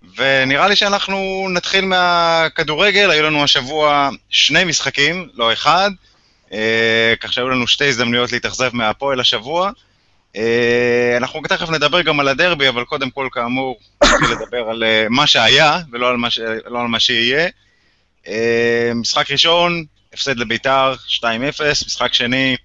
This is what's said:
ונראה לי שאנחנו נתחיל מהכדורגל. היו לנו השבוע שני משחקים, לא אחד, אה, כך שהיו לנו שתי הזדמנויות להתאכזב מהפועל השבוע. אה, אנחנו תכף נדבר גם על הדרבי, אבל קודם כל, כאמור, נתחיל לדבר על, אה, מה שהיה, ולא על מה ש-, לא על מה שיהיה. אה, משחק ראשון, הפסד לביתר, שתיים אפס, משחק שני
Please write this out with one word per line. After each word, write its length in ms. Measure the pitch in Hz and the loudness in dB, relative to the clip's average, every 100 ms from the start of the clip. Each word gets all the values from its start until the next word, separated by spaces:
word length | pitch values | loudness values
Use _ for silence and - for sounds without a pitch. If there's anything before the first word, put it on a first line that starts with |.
| - 101 | -20 -2
ונראה 500 | 131 135 131 139 185 | 2 2 2 2 2
לי 80 | 202 | 2
שאנחנו 720 | 208 202 - 196 190 190 190 | 2 0 -2 -4 -4 -4 -4
נתחיל 340 | 180 - 196 190 | -4 -2 -2 0
מהכדורגל. 1300 | 185 180 175 170 165 160 - 151 151 202 196 202 | 2 2 2 2 2 0 -2 -4 0 2 4 4
היו 120 | 151 | 4
לנו 200 | 156 151 | 2 2
השבוע 680 | 143 147 127 156 151 143 139 107 _ | 2 0 0 0 2 2 0 -2 _
שני 340 | - - 156 | 0 2 2
משחקים, 640 | 185 147 139 - 143 175 165 | 0 -2 -2 0 0 0 -8
לא 200 | - 117 | -2 -2
אחד, 360 | 107 147 170 202 190 _ _ _ _ _ | 0 2 2 2 -4 _ _ _ _ _
אה, 600 | 107 110 113 113 113 113 113 | -4 0 2 2 2 2 0
כך 140 | 113 | -2
שהיו 160 | 127 127 | -4 -2
לנו 180 | 127 117 | -2 0
שתי 180 | - 143 | 0 0
הזדמנויות 460 | 117 120 120 123 | 0 0 0 -2
להתאכזב 380 | 120 110 98 127 | -4 -6 -2 -2
מהפועל 460 | 117 110 104 139 131 | 0 -2 -2 -4 -2
השבוע. 520 | 120 120 113 165 190 240 _ _ _ _ _ - | -2 -2 -4 -4 -4 -6 _ _ _ _ _ -4
אה, 760 | 113 117 120 120 120 120 123 120 | 0 2 2 2 2 2 2 0
אנחנו 240 | 123 156 139 | -2 -6 -4
תכף 200 | 180 170 | -4 -2
נדבר 320 | 156 143 170 | 0 2 2
גם 180 | 160 147 | 0 0
על 80 | 139 | 0
הדרבי, 420 | 135 180 165 135 | 2 0 2 0
אבל 140 | 120 | 0
קודם 260 | 123 151 135 | -4 -6 -6
כל, 180 | 139 131 | -6 -6
כאמור, 480 | 127 120 127 131 123 _ _ | -4 -4 -4 -4 -8 _ _
נתחיל 280 | - - 127 | 2 2 0
לדבר 380 | 117 110 123 110 | -2 -6 -4 -2
על, 140 | 113 | 0
אה, 240 | 113 110 110 | 2 2 2
מה 180 | 123 147 | 2 2
שהיה, 520 | 139 113 135 156 160 160 | 4 4 6 4 2 -4
ולא 180 | 120 123 | -2 0
על 80 | 123 | 0
מה 120 | 120 | -2
ש-, 100 | 113 113 110 - | -4 -4 -6 -6
לא 160 | 120 | -6
על 60 | 120 | -4
מה 120 | 117 | 0
שיהיה. 480 | - 120 117 139 175 - _ _ _ _ _ _ - | 0 2 2 2 0 -4 _ _ _ _ _ _ -10
אה, 640 | 107 117 117 117 117 120 117 | -4 0 2 2 0 0 -2
משחק 360 | 110 - 147 | -4 -4 -2
ראשון, 520 | 143 170 170 175 170 156 _ _ | 0 2 2 2 -2 -8 _ _
הפסד 240 | - - 123 | -8 -4 -4
לביתר, 580 | 117 117 135 135 135 127 - | -2 -2 0 2 0 -2 -6
שתיים 360 | - 120 113 | -4 -2 -2
אפס, 420 | 139 - 151 151 - | -4 -2 -2 -2 -4
משחק 280 | - 123 | -4 -2
שני 420 | 135 123 127 135 123 | -2 -2 0 0 -2